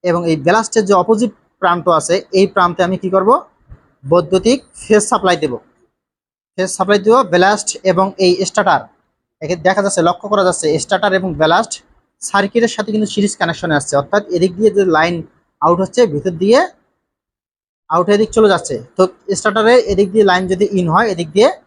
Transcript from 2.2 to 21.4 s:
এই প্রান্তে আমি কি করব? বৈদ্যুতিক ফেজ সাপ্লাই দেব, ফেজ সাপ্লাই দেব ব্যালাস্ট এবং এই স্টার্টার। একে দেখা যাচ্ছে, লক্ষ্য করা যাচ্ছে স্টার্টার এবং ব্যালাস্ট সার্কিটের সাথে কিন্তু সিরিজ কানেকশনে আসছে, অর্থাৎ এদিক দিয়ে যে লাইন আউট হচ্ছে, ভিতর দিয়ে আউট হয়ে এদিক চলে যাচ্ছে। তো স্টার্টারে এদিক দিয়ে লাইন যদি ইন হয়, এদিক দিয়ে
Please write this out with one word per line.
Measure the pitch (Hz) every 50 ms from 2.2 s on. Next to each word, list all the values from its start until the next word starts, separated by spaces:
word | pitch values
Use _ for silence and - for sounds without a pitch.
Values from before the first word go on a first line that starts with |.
| - _ 190 190
এই | 196 196 -
প্রান্তে | 202 180 175 170 175 180
আমি | 175 190 175 -
কি | 185 190
করব? | 190 185 208 247 349 - _ _ _ _ _ - _ _ _ _ _ - 135
বৈদ্যুতিক | 165 175 170 175 190 190 185 226 262 262 _ _ _ - -
ফেজ | - 220 208 202 -
সাপ্লাই | 240 196 196 190 175 151 156
দেব, | 139 120 113 _ _ _ _ _ _ _ _ _ _ _ _ _ _ _ _ _ _ _
ফেজ | - 185 185 -
সাপ্লাই | - 190 185 208 202 190
দেব | 214 233 262 262 175 160
ব্যালাস্ট | 175 185 196 214 208 - - - - - 190
এবং | 175 175 190 196 190 - 190
এই | 180 180 180 190 -
স্টার্টার। | - 214 196 190 160 131 - - _ _ _ _ _ _ _ _ _ _
একে | 156 151 180 165 151
দেখা | 180 190 208 196
যাচ্ছে, | 196 - 185 165 170
লক্ষ্য | 175 - - 202
করা | 214 202 185
যাচ্ছে | 185 175 - - 151 147 147 -
স্টার্টার | - 202 185 208 202 185 190
এবং | 185 185 156 143
ব্যালাস্ট | 156 156 170 196 226 - - - _ _ _ _ _ _ _ _
সার্কিটের | - - - 202 196 196 _ 233 233 226 -
সাথে | - 208 214 208
কিন্তু | 214 214 202 -
সিরিজ | 208 196 202 - _
কানেকশনে | 185 170 160 - - 170 151 143
আসছে, | 139 - - 143
অর্থাৎ | 143 - - 208 208 - 180
এদিক | 170 180 190 170
দিয়ে | 185 220 214 180
যে | 202 196 185 160
লাইন | 156 160 175 175 165 160 _ _ _ _ _ _ _
আউট | 147 165 175 170 190
হচ্ছে, | 180 - 247 240 190 143
ভিতর | 147 - 190 175 160 185
দিয়ে | 202 233 277 359 359 _ _ _ _ _ _ _ _ _ _ _ _ _ _ _ _ _ _ _ _ _ _ _ _
আউট | 160 175 175
হয়ে | 202 208 202
এদিক | 220 214 -
চলে | 226 220 202 190
যাচ্ছে। | 165 - - 139 113 123 - _
তো | - 190 185 - _ _ - 202 196
স্টার্টারে | - 214 202 226 214 - 247 254 226 -
এদিক | 196 180 208 185 190
দিয়ে | 220 208 196
লাইন | 180 180 190 180
যদি | 190 180 202 202 202 185
ইন | 180 165 156
হয়, | 190 233 220 185
এদিক | 165 175 156 151
দিয়ে | 196